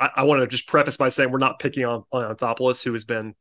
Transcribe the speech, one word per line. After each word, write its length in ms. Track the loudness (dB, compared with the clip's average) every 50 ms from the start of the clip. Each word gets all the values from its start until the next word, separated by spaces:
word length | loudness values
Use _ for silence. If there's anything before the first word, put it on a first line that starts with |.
I, 80 | -2 -2 0
I 60 | 2 2
wanna 240 | 4 4 4 2
just 200 | 0 -2 -6 -4
preface 300 | 2 2 2 4 2 0
by 140 | 0 0 0
saying 200 | 2 2 0 2
we're 60 | 2 2
not 200 | 2 0 0 0
picking 260 | -4 -4 -2 -2 -2
on, 200 | -2 -2 -4 -6 _
on 240 | -4 -4 -4 -4 -4
Anthopoulos, 480 | -4 -4 -4 -2 0 0 0 0 0 -2
who 100 | -4 -4
has 120 | -4 -4
been 300 | -4 -6 -6 -6 -8 -12 _